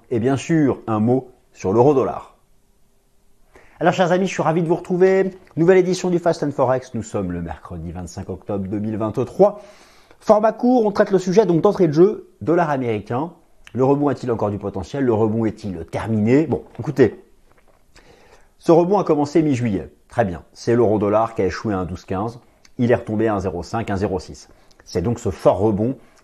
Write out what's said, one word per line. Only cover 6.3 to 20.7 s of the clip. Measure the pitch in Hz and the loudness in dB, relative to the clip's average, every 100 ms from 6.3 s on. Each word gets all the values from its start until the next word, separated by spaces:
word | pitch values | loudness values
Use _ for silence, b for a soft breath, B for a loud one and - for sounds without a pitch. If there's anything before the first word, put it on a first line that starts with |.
| 160 | -2
and | 147 | -4
Forex. | 139 127 131 - | 0 0 0 -4
Nous | 113 | -10
sommes | 101 107 92 | -6 -6 -4
le | 87 | -6
mercredi | 85 80 - 87 82 | -8 -10 -14 -12 -12
vingt-cinq | 85 87 - 95 | -12 -12 -12 -12
octobre | 90 - 101 92 | -12 -8 -6 -4
deux | 107 | -6
mille | 107 107 | -4 -4
vingt-trois. | 110 104 120 - 196 202 B B B B B B | -4 -4 -4 2 2 2 B B B B B B
Format | - 214 220 | 2 4 4
court, | 214 240 254 214 | 2 2 2 2
on | |
traite | 202 196 | 0 2
le | 185 | 2
sujet | 190 180 | 2 2
donc | 196 170 | 4 4
d'entrée | 202 202 170 | 2 2 2
de | |
jeu, | 147 190 214 - _ | 6 4 4 -10 _
dollar | 104 170 165 | -2 0 0
américain. | 139 123 107 98 123 165 - _ _ - | -2 -2 -4 -4 -6 -6 -10 _ _ -10
Le | 113 | 0
rebond | 131 143 143 | 2 2 0
a-t-il | 127 123 | -2 -4
encore | 113 104 | -2 -2
du | 101 | -4
potentiel ? | 101 98 92 139 | -6 -8 -8 -2
Le | 131 | 0
rebond | 107 110 113 | 2 2 0
est-il | 110 - 104 82 85 | -2 -4 -8 -10 -8
terminé ? | 101 98 110 107 135 156 | -8 -2 0 4 4 4
Bon, | 110 - - | -2 -6 -10
écoutez, | 120 139 113 - - _ _ _ _ _ _ b b b b b b _ | -6 2 2 2 -14 _ _ _ _ _ _ b b b b b b _
ce | - | 2
rebond | 165 175 202 | 4 4 0
a | |
commencé | 175 151 143 180 | 0 0 0 0
mi-juillet. | 156 123 120 92 - - _ | 0 0 -2 -4 -8 -18 _
Très | - | -4
bien. | 104 82 - | -4 -4 -14
C'est | - - | -8 0